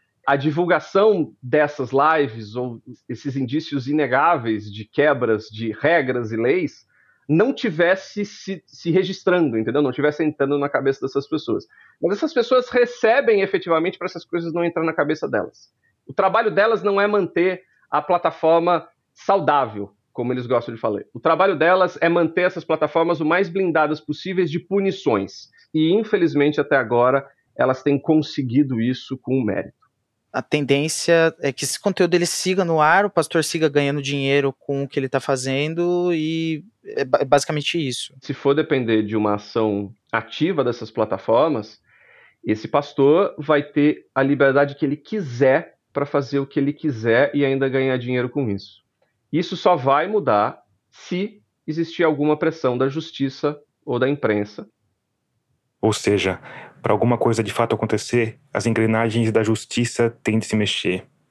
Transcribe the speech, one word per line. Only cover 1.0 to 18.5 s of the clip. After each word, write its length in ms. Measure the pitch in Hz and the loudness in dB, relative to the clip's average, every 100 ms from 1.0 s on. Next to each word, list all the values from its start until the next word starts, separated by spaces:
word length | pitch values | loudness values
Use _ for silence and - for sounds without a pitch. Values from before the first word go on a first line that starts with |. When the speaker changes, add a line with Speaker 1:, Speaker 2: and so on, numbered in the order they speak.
| 214 190 147 - | 4 2 -2 -8
Speaker 1:
dessas 500 | 123 151 147 - 123 | -2 2 2 -2 -2
lives 680 | 135 151 160 135 113 104 120 | 2 2 2 0 -4 -10 -8
ou 240 | 123 113 123 120 - | -8 -10 -18 -18 -14
esses 300 | 123 143 131 | -10 -8 -6
indícios 500 | 120 151 156 143 127 | -4 -4 -4 -6 -2
inegáveis 840 | 151 135 127 160 160 113 107 104 | 0 2 2 2 2 -2 -4 -6
de 140 | 104 | -14
quebras 640 | 110 - 151 131 120 107 | -6 2 2 2 0 -2
de 260 | - 107 113 104 | -4 -10 -8 -2
regras 540 | 147 170 131 123 113 | 2 2 0 -4 -4
e 20 | |
leis 480 | 113 117 180 156 - _ _ _ _ - | -2 0 0 -2 -8 _ _ _ _ 0
não 240 | 156 240 | 2 2
tivesse 720 | - 233 151 170 190 - 208 | 0 -2 0 2 0 -4 -8
se, 400 | 208 - - 190 _ | -8 -10 -12 -12 _
se 240 | - 170 | -8 0
registrando, 680 | 180 180 185 - 180 156 113 | 0 0 -2 2 2 2 0
entendeu? 240 | 110 143 | 0 0
Não 100 | 143 | 0
tivesse 320 | 127 147 147 | 0 0 0
entrando 360 | 156 - 139 143 | -2 0 0 0
na 100 | 143 | 0
cabeça 320 | 143 135 135 | 0 0 -2
dessas 260 | 135 139 - | -2 -4 -4
pessoas. 380 | 156 - 104 - _ _ - | -6 -2 -4 -6 _ _ -4
Mas 180 | 170 202 | -2 -2
essas 140 | 311 | -2
pessoas 380 | 254 233 254 247 | 0 2 2 2
recebem 720 | 247 240 - 220 254 226 208 | 2 0 2 2 4 4 2
efetivamente 560 | 196 - 175 160 175 - | 2 -2 0 0 0 -4
pra 80 | |
essas 180 | 180 170 | -10 -10
coisas 300 | - 170 170 | -6 -6 -4
não 100 | 170 | -2
entrar 200 | 170 165 | -2 -2
na 100 | 160 | -2
cabeça 340 | 160 151 156 143 | 0 -2 -2 -2
delas. 440 | 113 76 - _ _ _ _ | -4 -4 -10 _ _ _ _
O 80 | - | -8
trabalho 380 | 139 190 196 208 | 0 2 2 0
delas 320 | 165 220 214 | 2 2 2
não 180 | 196 196 | 0 0
é 60 | 208 | 2
manter 560 | 208 175 170 180 180 _ _ - | 0 0 0 0 -2 _ _ -4
a 100 | 147 | -4
plataforma 880 | - 175 175 - 160 | 0 0 0 0 2